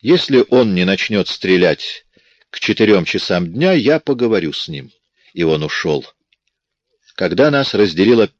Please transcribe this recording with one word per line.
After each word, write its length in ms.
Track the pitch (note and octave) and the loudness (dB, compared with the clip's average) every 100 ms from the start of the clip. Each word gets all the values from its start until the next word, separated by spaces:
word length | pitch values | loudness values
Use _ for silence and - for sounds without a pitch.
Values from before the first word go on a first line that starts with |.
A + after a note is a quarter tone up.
Если 440 | B2 F3 - C3 A#2 | 2 0 4 2 4
он 260 | B2 A#2 F2+ | 2 2 2
не 100 | F2+ | 0
начнет 420 | G2 - G#2 F2+ | -2 -2 -4 -4
стрелять 760 | - F#2+ F#2 F2 D2 - - _ _ _ _ _ | -6 0 2 2 0 -6 -16 _ _ _ _ _
к 100 | - | -10
четырем 460 | - G#2 A2 G2+ E2+ | -4 0 4 2 2
часам 460 | F#2+ - F2+ F2 | -6 -2 -4 -4
дня, 220 | G2 F3+ | -2 0
я 260 | F3 B2+ D#3 | 2 2 0
поговорю 540 | - B2+ A#2+ G#2+ E2 | -2 -2 0 0 -2
с 140 | - - | -8 -12
ним". 240 | D2 C2 _ _ _ _ | -12 -16 _ _ _ _
И 100 | - | -4
он 200 | E2 D#2 | -2 0
ушел. 420 | D2+ - E2+ C#2+ - _ _ _ _ _ _ _ _ _ _ - | -4 -6 -4 -4 -6 _ _ _ _ _ _ _ _ _ _ -8
Когда 360 | F#2 F2 D3 | -4 0 2
нас 220 | C#3+ C3+ | 2 -2
разделило 560 | G2+ G#2 D#2 G2+ A#2 G#2 | 0 0 2 2 4 2